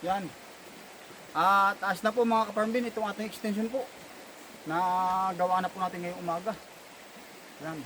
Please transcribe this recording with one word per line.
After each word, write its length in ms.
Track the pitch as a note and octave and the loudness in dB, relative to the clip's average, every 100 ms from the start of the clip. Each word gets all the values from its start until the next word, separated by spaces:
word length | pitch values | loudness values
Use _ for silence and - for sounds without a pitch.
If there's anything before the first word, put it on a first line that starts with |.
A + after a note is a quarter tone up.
Yan. 240 | E3+ G3 E3+ - - - - - - - - - - | 0 -2 -2 -10 -18 -18 -18 -18 -18 -18 -18 -16 -6
Ah, 400 | - F3+ G3 G3 G3+ | 2 6 8 6 4
taas 240 | F#3+ F3+ | 0 2
na 80 | A3 | 2
po 160 | A3 A#3 | 4 4
mga 240 | A3+ G#3 | 4 2
ka-farm 180 | G#3 A3 | 2 2
bin, 160 | A#3 A#3+ | 2 0
itong 160 | A3 G#3+ | -2 -2
ating 160 | G3+ | -2
extension 420 | G#3+ - A3 G3+ A3 | -6 -4 -2 0 0
po. 160 | C4 B3 - - - - - - - D3+ | -2 -6 -10 -16 -16 -18 -18 -18 -14 -2
Na 80 | D#3+ F3+ F3+ F#3 F#3 F#3+ | 2 4 4 4 4 2
gawa 320 | F3+ F3+ F#3 | 2 2 4
na 80 | F#3 | 2
po 80 | F#3 | 0
natin 240 | F#3 F3+ | -2 -2
ngayong 160 | F3 F#3 | -6 -4
umaga. 320 | F3 E3+ F#3+ G3+ - - - - - - - - - - | -2 -2 -2 -6 -10 -18 -18 -18 -18 -18 -18 -18 -18 -12
Yan. 160 | D3+ D#3+ | -8 -8